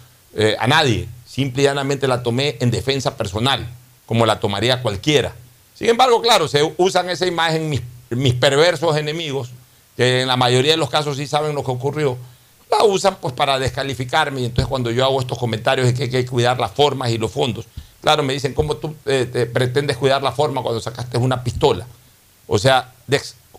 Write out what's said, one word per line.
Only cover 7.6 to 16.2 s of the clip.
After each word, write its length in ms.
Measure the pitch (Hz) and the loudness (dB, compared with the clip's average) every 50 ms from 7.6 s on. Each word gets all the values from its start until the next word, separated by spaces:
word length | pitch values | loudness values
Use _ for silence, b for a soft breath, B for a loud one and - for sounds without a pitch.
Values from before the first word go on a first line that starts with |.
| 160 156 | -2 -2
mis, 120 | 147 123 - - - - - - | -4 -4 -6 -8 -14 -16 -10 -6
mis 240 | 117 123 139 127 123 | -4 0 0 2 2
perversos 640 | 123 151 143 139 143 160 180 170 - 165 170 151 | 2 2 2 4 4 4 4 2 2 0 0 0
enemigos, 540 | 151 151 151 151 170 170 147 131 139 135 123 123 - b b b b b b - | 0 -2 -4 -6 -6 -6 -6 -6 -6 -8 -10 -14 -20 b b b b b b -2
que 260 | - 123 127 127 127 | 0 2 2 2 2
en 60 | 127 | 2
la 80 | 131 127 | 2 2
mayoría 360 | 123 127 123 123 127 131 151 | 2 4 4 4 4 4 4
de 60 | 160 | 2
los 120 | 165 151 - | 2 2 0
casos 260 | - 156 147 147 143 | 0 -2 0 -2 -4
sí 80 | 131 147 | -4 -4
saben 300 | 135 151 147 151 151 147 | -2 -2 0 0 0 -2
lo 80 | 143 127 | -4 -4
que 80 | 131 | -4
ocurrió, 460 | 127 123 127 143 139 151 151 135 123 123 B B B B B B B B _ - | -4 -4 -4 -4 -2 -2 -2 -2 -2 -4 B B B B B B B B _ 0
la 140 | - 427 - | 2 4 4
usan, 340 | 208 196 185 185 196 190 - | 4 4 4 2 0 0 0
pues, 120 | - 165 - | -8 -6 -2
para 240 | - 147 139 135 131 | -2 0 0 0 0
descalificarme. 840 | 127 120 - 143 135 139 135 123 131 123 160 156 156 143 135 135 | 0 -2 -4 -4 -6 -4 -4 -6 -4 -2 0 0 0 0 -2 -4
Y 40 | 127 | -4
entonces 220 | 117 123 131 131 | -2 0 0 0
cuando 240 | 123 135 131 123 117 | 0 0 -2 -2 0
yo 140 | 117 120 131 | 0 2 2
hago 160 | 135 139 135 | 2 2 0
estos 160 | 131 123 117 | -2 -4 -6
comentarios 500 | - 120 113 110 107 107 131 135 131 127 | -4 -4 -4 -4 -2 0 0 2 2 2
de 60 | 127 120 | 2 2
que 100 | 123 143 | 0 -2
hay 60 | 123 | -2
que 160 | 127 127 | -2 -2